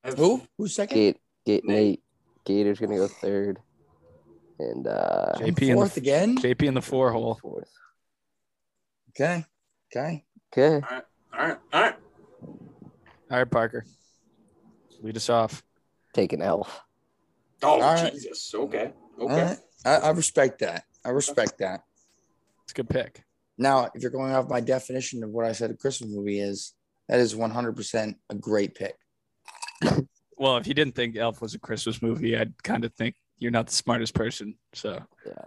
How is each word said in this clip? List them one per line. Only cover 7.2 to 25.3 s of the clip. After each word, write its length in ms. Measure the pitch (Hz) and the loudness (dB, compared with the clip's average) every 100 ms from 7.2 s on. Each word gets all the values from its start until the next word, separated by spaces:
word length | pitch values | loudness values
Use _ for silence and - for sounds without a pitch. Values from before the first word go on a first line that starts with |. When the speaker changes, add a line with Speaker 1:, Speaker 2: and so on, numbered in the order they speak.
| 117 113 | -2 -6
Speaker 3:
Fourth. 300 | - - - _ _ _ _ _ _ _ _ _ _ _ _ _ _ | -8 -12 -12 _ _ _ _ _ _ _ _ _ _ _ _ _ _
Speaker 2:
Okay. 340 | - 151 175 160 _ _ _ _ - | -2 -2 -2 -6 _ _ _ _ -6
Okay. 300 | 151 160 _ _ _ | -6 -8 _ _ _
Speaker 3:
Okay. 220 | - 143 151 | 4 4 4
Speaker 1:
All 60 | |
right. 220 | 143 127 - _ _ | -2 -10 -12 _ _
All 60 | - 160 | -4 -4
right. 100 | - _ | -4 _
All 80 | - | 2
right. 140 | 214 - - _ - - - - - - - _ - _ _ | 2 0 -20 _ -20 -20 -20 -20 -20 -20 -20 _ -20 _ _
Speaker 4:
All 60 | 127 | 0
right, 100 | 123 | 2
Parker. 360 | 120 113 120 110 _ _ _ _ _ _ _ _ _ _ _ | 2 0 -4 -10 _ _ _ _ _ _ _ _ _ _ _
Lead 140 | 110 110 | -8 -6
us 120 | - | 2
off. 340 | 117 110 - _ _ _ _ _ | 2 2 -4 _ _ _ _ _
Speaker 3:
Take 200 | - 98 | 0 0
an 80 | 76 | 0
L. 260 | 87 87 - - _ _ _ _ _ _ _ _ | 0 0 -2 -10 _ _ _ _ _ _ _ _
Speaker 1:
Oh, 60 | - | 4
Speaker 2:
All 60 | 120 | 6
right. 320 | 131 165 165 | 6 4 2
Speaker 1:
Jesus. 400 | 143 - - - | -2 -14 -12 -8
Okay. 380 | 107 139 - - - - - | -6 -4 -4 -6 -8 -20 -6
Okay. 140 | 117 | -2
Speaker 2:
All 60 | 156 | 0
right. 160 | 156 - _ _ 123 | 0 -2 _ _ 2
I, 100 | 151 | 4
I 140 | 156 | 4
respect 480 | 160 156 - 131 - | 0 0 2 2 2
that. 240 | 98 85 _ _ 113 | -4 -4 _ _ -4
I 40 | |
respect 500 | 131 143 143 104 - | -2 0 0 0 -2
that. 220 | 95 92 _ _ _ _ _ _ _ _ | -6 -6 _ _ _ _ _ _ _ _
Speaker 4:
It's 80 | - | -12
a 20 | - | -8
good 140 | 120 | -4
pick. 340 | 139 117 - _ _ _ - | -2 -4 -12 _ _ _ 0
Speaker 2:
Now, 320 | 135 135 117 | 4 4 2
if 80 | - | -4
you're 100 | 123 | -6
going 220 | 131 135 | -4 0
off 160 | 131 123 | 0 0
my 100 | 123 | -2
definition 640 | 117 131 - 131 123 123 | 0 -2 -2 -8 -6 -8
of 60 | |
what 160 | 110 | -6